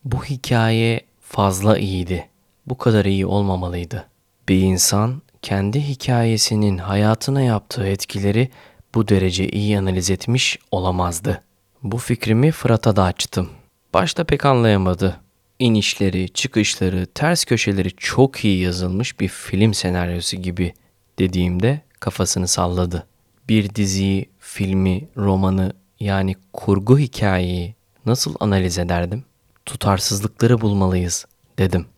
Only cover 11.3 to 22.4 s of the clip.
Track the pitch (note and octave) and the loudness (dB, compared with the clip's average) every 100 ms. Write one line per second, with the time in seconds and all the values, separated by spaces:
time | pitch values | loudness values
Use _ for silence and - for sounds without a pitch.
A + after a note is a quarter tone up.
11.3 | F#2+ _ _ _ _ - A#2 - A#2+ - | -4 _ _ _ _ -6 -6 -4 -4 2
12.3 | A2 D3 D#3+ - A2+ - G2 F#2 - - | 4 2 2 0 2 2 2 2 0 -6
13.3 | - F#2 - _ _ _ F#3+ F3+ - E3 | -4 -6 -10 _ _ _ 0 2 -2 -2
14.3 | C#3+ C#3+ C3 A#2 G2+ F#2 F2+ F#2+ E2 _ | 2 4 4 4 4 2 2 0 -2 _
15.3 | _ _ _ B2 G#2+ G2 - G2 F#2 F#2 | _ _ _ 2 2 0 0 0 0 -4
16.3 | - C3 - G#2+ - F#2+ F#2 F#2 - D3+ | -4 -2 0 0 0 -2 -2 -4 -2 0
17.3 | E3+ - A#2 - G2 F#2 - - - C3+ | 0 0 0 0 0 -2 -4 -4 2 2
18.3 | - G#2+ F#2+ F2+ F2+ F#2 F#2+ B2 - F#2+ | 2 0 2 0 -2 -2 -2 -4 -4 -6
19.3 | - - F#2+ A2 G2+ F#2 F2+ F2 F2 F2 | -6 -6 2 2 2 -2 -2 -2 -4 -6
20.3 | F#2 F2+ F2 F2 - _ _ _ - F#2 | -6 -6 -2 -4 -4 _ _ _ -2 0
21.3 | F2+ F2+ F2+ A2+ D3 _ _ - - F#2 | 2 0 2 0 -2 _ _ -8 -2 -2
22.3 | - | -2